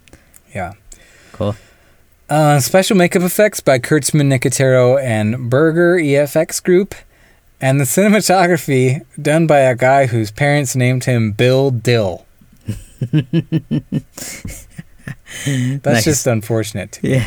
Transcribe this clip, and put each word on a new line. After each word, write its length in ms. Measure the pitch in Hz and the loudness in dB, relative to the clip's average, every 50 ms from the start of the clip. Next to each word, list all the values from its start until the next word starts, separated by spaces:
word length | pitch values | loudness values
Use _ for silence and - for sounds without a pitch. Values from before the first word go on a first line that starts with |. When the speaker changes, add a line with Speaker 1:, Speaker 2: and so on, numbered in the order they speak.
| _ _ - _ _ _ _ - _ _ - | _ _ -20 _ _ _ _ -20 _ _ -12
Speaker 1:
Yeah. 180 | 101 92 87 101 - _ - - - - _ _ _ _ - | -10 -10 -10 -12 -16 _ -20 -20 -20 -20 _ _ _ _ -18
Speaker 2:
Cool. 240 | - - 104 104 101 - - _ _ _ _ _ _ _ _ _ _ _ _ - | -10 -8 -6 -6 -6 -8 -14 _ _ _ _ _ _ _ _ _ _ _ _ -4
Speaker 1:
Uh, 320 | 147 151 156 147 147 143 | 0 0 2 2 2 2
special 360 | 127 - - 190 190 - 226 185 | 0 2 2 0 2 2 2 2
makeup 240 | 175 175 - 185 | 2 2 2 0
effects 380 | 180 180 - - 208 208 - - | -2 0 0 2 0 0 0 -2
by 180 | - 151 135 127 | 0 0 0 0
Kurtzman, 520 | - - 156 151 - - - 151 143 139 | 0 0 0 0 0 0 0 0 2 2
Nicotero, 720 | 135 123 - 135 127 - 135 131 131 127 123 123 131 139 | 0 0 0 -2 0 0 2 2 4 4 4 4 2 2
and 460 | 131 127 110 107 107 107 117 131 127 117 | 0 -2 -2 0 0 -2 -2 -4 -4 -2
Berger 500 | 127 135 160 160 156 170 175 170 180 185 | 0 2 2 2 2 2 2 2 2 2
E 180 | 156 143 139 | 0 0 2
F 200 | 143 147 139 - | 0 0 0 0
X 240 | 160 165 - - - | -2 -2 -2 -6 -4
Group. 340 | - - 180 180 202 202 - - - _ _ _ _ _ _ _ _ _ _ _ | 0 2 2 2 2 -2 -6 -14 -20 _ _ _ _ _ _ _ _ _ _ _
And 200 | 135 131 135 143 | -2 0 0 0
the 40 | 143 | 0
cinematography 1200 | 131 - 185 202 214 202 214 175 - 180 190 180 175 180 156 - - 139 127 127 127 127 160 - - _ - | 0 0 2 2 4 2 2 2 2 2 2 2 2 0 0 0 -2 0 2 2 0 0 -2 -6 -12 _ -6
done 260 | 147 151 151 165 170 156 | -2 0 0 2 2 4
by 100 | 151 143 | 4 4
a 140 | 135 131 123 | 4 2 2
guy 320 | 120 127 131 135 143 139 | 2 2 2 4 4 2
whose 240 | 117 120 117 110 101 | 2 0 -2 -4 -4
parents 460 | 107 - 147 143 147 147 143 127 - | -4 -2 0 0 0 0 -2 -2 -2
named 280 | 127 123 123 131 127 - | 0 0 0 0 0 -2
him 280 | 135 127 117 113 107 | -2 0 0 0 -2
Bill 380 | 104 - 123 127 131 131 135 139 | 0 0 2 2 2 2 2 0
Dill. 520 | 127 113 - 123 120 113 104 92 85 85 - _ _ _ - _ _ _ _ 110 104 - - - - - | 0 -2 0 0 0 2 0 -2 -4 -8 -14 _ _ _ -20 _ _ _ _ -12 -12 -12 -14 -20 -12 -10
Speaker 2:
<laughs> 120 | 131 120 - 156 - - - 165 156 - 165 156 - - - 151 - - - 156 - - _ - - - - - - - - - - - - - - _ - - - - - - _ - - - - | -6 -2 -2 -2 -2 0 -2 -4 -2 -2 -6 -6 -4 -4 -6 -6 -6 -6 -8 -8 -8 -10 _ -18 -16 -16 -16 -14 -16 -16 -16 -16 -20 -20 -20 -20 -20 _ -20 -20 -20 -20 -20 -20 _ -20 -18 -10 -6
Speaker 1:
That's 400 | 139 139 127 123 127 135 139 - | -4 -4 -2 -2 -4 -4 -4 -2
Speaker 2:
Nice. 180 | 143 127 113 107 | 0 0 0 0
Speaker 1:
just 220 | 160 147 - - | 0 -2 0 -2
unfortunate. 720 | 131 117 110 107 - 117 113 107 - - 101 95 101 - - | -2 -2 -2 -2 -2 -4 -4 -4 -4 -8 -10 -10 -12 -10 -8
Speaker 2:
Yeah, 240 | - 135 135 127 107 | -4 -2 -2 -2 -2